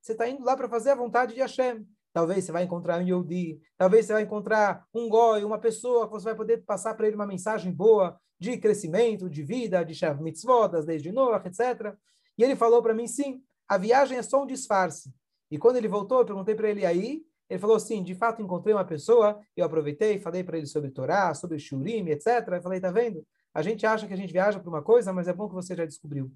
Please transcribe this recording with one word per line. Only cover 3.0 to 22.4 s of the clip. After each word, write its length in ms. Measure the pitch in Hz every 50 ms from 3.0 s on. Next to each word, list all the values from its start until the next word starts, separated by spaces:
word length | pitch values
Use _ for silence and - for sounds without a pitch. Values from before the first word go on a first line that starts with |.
um 60 | 180
Yehudi, 540 | 180 180 180 175 151 175 180 175 160 156 - _ _ _ _
talvez 280 | 185 185 196 226 220
você 60 | -
vai 100 | 214 214
encontrar 640 | 214 185 214 208 185 202 220 214 208 196 190 190 _ _
um 160 | - 226 233 226
Goi, 360 | 208 226 233 226 214 208 202
uma 160 | 214 220 208
pessoa 480 | 220 233 220 - - 247 247 233 220 214
que 60 | 214
você 100 | 208 180
vai 100 | 226 220
poder 300 | 180 220 214 233 226 -
passar 300 | - 208 190 - 226 220
pra 120 | 220 220
ele 80 | 214 208
uma 100 | 208 202
mensagem 480 | 202 190 180 - 214 220 208 175 185
boa 460 | 165 139 190 226 220 202 185 170 - _ _ _ _ _
de 180 | 170 226 254 -
crescimento, 720 | - 214 202 - - 160 160 202 240 226 214 190 185 175
de 140 | 143 151 147
vida, 400 | 139 226 254 233 202 180 180 170
de 100 | 160 156
Shav 260 | - 180 160 143 139
Mitzvot, 460 | 160 160 156 - - 247 254 233 214
das 180 | 185 170 165 151
leis 160 | 160 165 151
de 120 | 143 170
Noach, 340 | 202 262 269 247 220 196 180
et 80 | 185 185
cetera." 420 | - 240 254 240 220 208 208 208 _ _ _ _ _ _ _ _
E 60 | -
ele 140 | 226 269 269
falou 260 | - 233 233 233 240
pra 100 | 226 226
mim, 140 | 220 220 240
"Sim, 340 | 233 - - 285 277 254 - _ _ _ _ _ _
a 100 | 202 190
viagem 400 | 185 214 240 269 285 269 262 247
é 40 |
só 200 | 220 - - 277
um 40 | 277 262
disfarce." 680 | 262 - - - 208 190 185 165 135 - - 131 - _ _ _ _ _ _ _
E 80 | 151
quando 200 | 147 - 233 254
ele 100 | 247 214
voltou, 320 | 202 190 208 190 202 254 254
eu 80 | 240
perguntei 300 | - 196 190 190 214 214
pra 120 | 214 214 214
ele, 160 | 202 202 190
"Aí?" 400 | 170 170 180 208 254 294 320 - _ _ _ _ _
Ele 120 | 185 185
falou, 180 | 196 214 226 208
"Sim, 240 | 214 - 226 202
de 100 | 180 170
fato 300 | 185 185 226 233 226 226
encontrei 320 | 214 185 180 170 143 - 214
uma 100 | 196 185
pessoa, 560 | 185 165 143 - - 233 240 214 208 208 208 - _ _
eu 80 | - 175
aproveitei, 540 | 160 156 160 147 147 147 - 214 214 208 196
falei 240 | - 170 170 185
pra 160 | 180 180 165 165
ele 80 | 147
sobre 240 | 139 - 151 143 131
Torá, 420 | 131 - 131 139 170 202 190 175
sobre 280 | 147 - - 175 160 143
Shurim, 480 | - - 143 135 139 196 233 220 185 160
et 120 | 147 147
cetera" 360 | - 220 240 240